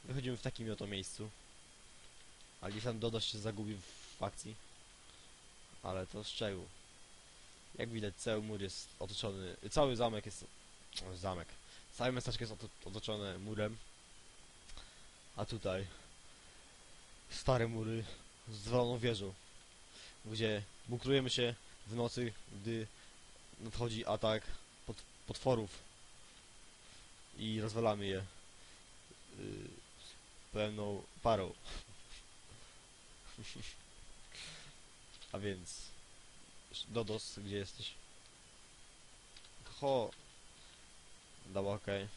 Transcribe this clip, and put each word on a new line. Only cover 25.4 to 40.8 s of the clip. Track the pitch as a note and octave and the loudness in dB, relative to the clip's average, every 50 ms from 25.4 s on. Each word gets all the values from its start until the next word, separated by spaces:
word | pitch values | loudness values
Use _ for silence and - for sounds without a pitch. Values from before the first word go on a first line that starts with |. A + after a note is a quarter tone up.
| - C3+ B2+ A2+ G#2+ G2 - - - - - - - - - - - - - - - - - - - - - - - - - - - - - - - - - | 8 8 8 8 6 2 -2 -8 -12 -12 -14 -14 -16 -14 -14 -14 -14 -14 -16 -16 -16 -16 -16 -14 -14 -16 -16 -16 -16 -16 -14 -14 -14 -14 -14 -14 -14 -12 -6
i | - G#2 A2 A2 A2 | -2 0 2 2 4
rozwalamy | G#2+ A2+ G#2 A#2 A2+ A2 G#2 G#2 G2+ | 2 2 4 8 8 8 8 8 6
je, | G2 G2 F#2+ | 4 4 4
y, | G2 F#2+ - - - - - - - - - - - - - - - - - - - - - G1+ - G#1 G1+ G1+ G#2 - - - - - - - | 2 0 -6 -12 -14 -14 -14 -14 -14 -14 -14 -16 -16 -16 -16 -16 -16 -16 -16 -16 -14 -12 -8 -6 -4 -4 -4 -4 -6 -8 -10 -12 -14 -16 -16 -14
z | - - - - - - - - - - - | -14 -14 -14 -14 -16 -16 -16 -16 -12 -4 2
pełną | G#2+ G#2+ G#2+ G#2+ G#2+ G#2 G#2 G2+ F#2+ - - - - - | 2 2 2 2 0 0 0 0 0 -2 -6 -12 4 8
parą. | A#2 A2+ G2 F#2+ F2+ - - - - - - - - - - - - - - - - - - - - - - - - - - - - - - - - - - - - - | 8 8 8 6 2 -2 -6 -6 -6 -6 -6 -6 -8 -12 -14 -12 -12 -12 -12 -12 -14 -16 -16 -14 -14 -14 -14 -14 -14 -14 -16 -16 -18 -18 -18 -18 -18 -16 -14 -14 -12 -10
<laughs> | - - - - - - - - - - - - - - - - - - - - - - - - - - - - - - - - - - - - - - - | -8 -8 -6 -6 -4 -6 -6 -6 -8 -14 -14 -14 -12 -10 -10 -10 -10 -12 -10 -10 -8 -8 -8 -8 -8 -10 -10 -12 -14 -16 -16 -16 -16 -16 -16 -14 -14 -10 -4
A | - F#2+ | -4 0
więc | G2+ G2+ G2 F#2 F2+ - - - - - - - - - - - - - - - - - - - - - - - - | 2 2 0 0 -4 -6 -6 -6 -6 -8 -8 -12 -12 -14 -14 -16 -14 -14 -14 -14 -14 -14 -14 -14 -14 -8 -6 -4 -4
Dodos, | - G#2 A#2 A2+ G2 G#2+ A2 - - - G#2 | 2 2 2 4 4 2 0 0 -2 -4 -4
gdzie | G2+ G2+ G2+ | -2 0 2
jesteś? | G2+ G2 - - - - - - - - - - - - - - - - - - - - - - - - - - - - - - - - - - - - - - - - - A#2 - | 2 0 0 -2 -4 -4 -4 -6 -6 -12 -14 -14 -16 -16 -16 -16 -16 -18 -18 -16 -18 -18 -18 -16 -16 -16 -16 -16 -16 -16 -16 -16 -16 -16 -16 -16 -16 -16 -14 -14 -12 -10 -10 -6 2
Ho! | C#3+ C#3 C3+ B2+ A2 G2 - - - - - - - - - - - - - - | 6 8 8 8 8 6 2 -6 -14 -16 -16 -16 -16 -16 -16 -14 -16 -16 -16 -16